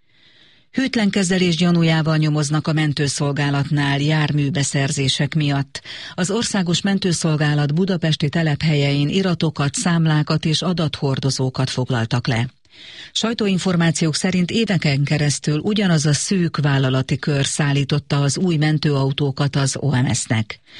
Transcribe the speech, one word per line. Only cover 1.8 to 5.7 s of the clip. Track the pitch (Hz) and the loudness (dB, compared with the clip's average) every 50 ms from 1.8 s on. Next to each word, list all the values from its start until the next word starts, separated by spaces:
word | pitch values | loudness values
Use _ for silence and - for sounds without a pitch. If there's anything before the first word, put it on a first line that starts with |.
| 165 160 160 160 151 160 156 | 4 4 2 2 2 2 2
nyomoznak | 156 156 156 147 151 147 143 156 151 - | 2 2 2 2 0 0 0 0 -2 0
a | 170 151 | 0 0
mentőszolgálatnál | 156 156 151 135 156 147 135 - - 147 143 139 147 143 143 143 139 135 - 151 143 143 139 139 139 | 0 0 0 0 0 -2 -2 -2 -2 -2 -2 0 0 0 0 0 0 0 0 0 0 0 0 0 0
járműbeszerzések | 143 151 156 156 151 147 147 147 143 139 127 143 135 - - 143 139 135 - 139 135 131 - - 147 139 - | 0 0 2 0 0 0 0 0 0 0 0 -2 -2 -2 -2 -2 -2 -2 -2 -2 -2 -2 0 0 -2 -2 0
miatt. | 160 147 143 139 139 135 - | 0 0 0 0 -2 -2 -4